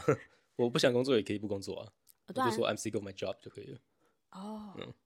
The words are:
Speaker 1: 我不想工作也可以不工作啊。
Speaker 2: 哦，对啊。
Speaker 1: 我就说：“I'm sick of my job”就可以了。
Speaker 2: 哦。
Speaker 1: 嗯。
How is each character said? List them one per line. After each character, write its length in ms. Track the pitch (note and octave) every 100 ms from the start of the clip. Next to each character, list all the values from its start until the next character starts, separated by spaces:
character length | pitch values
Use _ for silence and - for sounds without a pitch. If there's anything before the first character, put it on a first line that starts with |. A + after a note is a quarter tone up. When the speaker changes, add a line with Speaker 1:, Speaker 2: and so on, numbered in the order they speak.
| - C#3 - _ _ -
Speaker 1:
我 120 | A#2+
不 80 | B2+
想 160 | C#3
工 100 | B2
作 120 | C3 A#2+
也 80 |
可 100 | G2
以 60 | G#2
不 80 | G#2
工 120 | G2
作 200 | - F#2
啊。 120 | G#2+ _ _ _ -
Speaker 2:
哦， 60 |
对 100 | G#3+
啊。 20 | B3+
Speaker 1:
我 60 |
就 40 | A3
说： 140 | A2+
“I'm 80 | G#2
sick 160 | A2
of 100 | G#2+
my 100 | G2
job” 260 | F#2+ F#2+ -
就 100 | -
可 100 | -
以 120 | A#2
了。 80 | C3+ _ _ _ _ _
Speaker 2:
哦。 420 | F#3 G#3 G#3+ G#3 F#3
Speaker 1:
嗯。 160 | - -